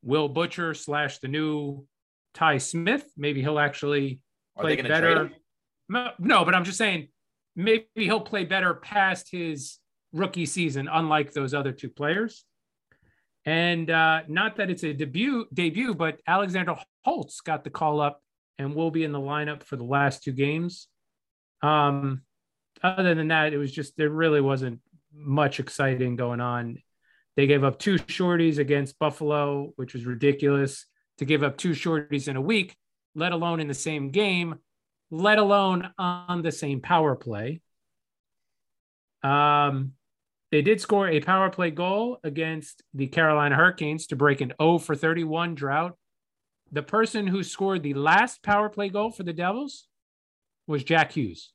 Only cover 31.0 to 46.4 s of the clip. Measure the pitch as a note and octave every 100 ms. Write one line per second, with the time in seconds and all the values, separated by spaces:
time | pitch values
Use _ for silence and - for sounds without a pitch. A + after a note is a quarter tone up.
31 | _ _ C3+ D3+ C#3 C3+ F3+ D3 F3+ D#3+
32 | D3 C#3+ C3+ C3 C#3 A3 F#3 - _ _
33 | _ D#3 E3+ E3+ E3+ E3+ D3+ C#3 - D3+
34 | C#3 D#3 G#3 F3+ E3+ D#3 _ _ _ _
35 | _ D#3+ G3 G#3+ G#3 G3+ G3 F3+ F3+ -
36 | F3+ F3+ F3+ F3 E3 - D3+ C3+ A#2 E3+
37 | D#3 B2+ - G#2 A2+ E3 _ _ _ _
38 | _ _ _ _ _ _ _ _ _ _
39 | _ _ C#3 C#3+ D3 D3 C#3+ C3+ C3+ -
40 | _ _ _ _ _ D3+ D3 A3 - G#3
41 | F#3+ D#3 C#3+ F#3+ F#3+ F#3 F3 D#3 F3 G3
42 | A#3+ B3 D#3+ D3 D#3+ D#3+ D3 - _ C#3
43 | C3+ E3 D#3+ D3+ D3 C3+ F3+ F3+ D3+ D#3
44 | - C3+ C#3+ C#3 B2+ - D#3+ E3+ - C#3+
45 | D#3+ E3 D#3+ D#3 E3+ D#3 C#3 C#3+ F3 F3
46 | _ _ _ _